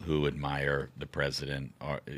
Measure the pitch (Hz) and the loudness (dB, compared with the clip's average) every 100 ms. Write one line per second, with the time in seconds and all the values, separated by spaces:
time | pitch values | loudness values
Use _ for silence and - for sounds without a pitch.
0 | 82 76 73 69 71 71 71 69 67 - | 2 4 4 2 0 2 2 2 0 -8
1 | 71 78 71 69 69 69 67 - 73 71 | -6 0 0 0 -2 -4 -6 -6 -4 -4
2 | - | -6